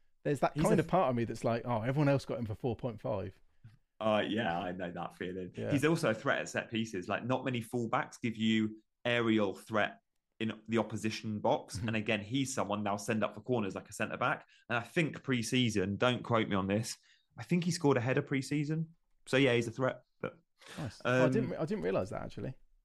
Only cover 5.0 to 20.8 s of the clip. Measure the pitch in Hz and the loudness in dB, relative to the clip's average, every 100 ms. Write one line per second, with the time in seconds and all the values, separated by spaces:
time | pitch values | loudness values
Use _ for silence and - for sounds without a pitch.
5 | 85 - 92 92 90 - 110 139 151 165 | -8 -8 -8 -6 -8 -8 -2 2 2 2
6 | 135 113 135 87 82 110 - 113 110 92 | 2 0 0 0 0 -6 -4 -4 -4 -6
7 | 104 98 117 127 135 123 110 123 113 131 | -4 -4 0 0 0 -4 -4 -4 -2 -2
8 | - - 120 107 110 110 107 - _ _ | -4 -6 -6 0 2 4 2 -4 _ _
9 | 123 120 113 107 98 90 - 107 98 - | 0 2 4 4 2 -2 -2 2 2 -2
10 | _ _ _ - 110 - - 113 107 107 | _ _ _ -6 -6 -6 0 0 0 -2
11 | 110 - 110 107 110 151 - 95 110 110 | -4 -4 -6 -2 0 0 -2 -6 -2 -2
12 | 101 104 101 135 131 113 95 104 101 104 | 0 -2 -2 -4 -2 -2 -2 -2 -2 -2
13 | - 110 104 110 127 120 98 95 - - | 0 0 0 -4 -2 -2 -2 -6 -12 -6
14 | 107 - 127 - - _ - 117 113 175 | -6 -2 -2 -2 -8 _ -4 -4 -2 0
15 | 147 - - 123 110 127 120 98 95 98 | 0 -2 -2 0 2 2 2 2 0 2
16 | 123 120 - 117 - 98 95 104 127 - | 2 2 0 0 2 0 2 0 -2 -10
17 | _ _ _ - - 175 175 - 143 127 | _ _ _ -14 -2 0 0 2 4 4
18 | 123 131 139 135 131 147 147 160 160 - | 2 -2 0 -4 -2 -4 -2 -4 -4 -10
19 | _ _ - 131 135 120 - - 127 - | _ _ 0 4 6 4 0 -2 -2 -2
20 | _ - - - _ _ - - | _ -10 -10 -10 _ _ -16 -10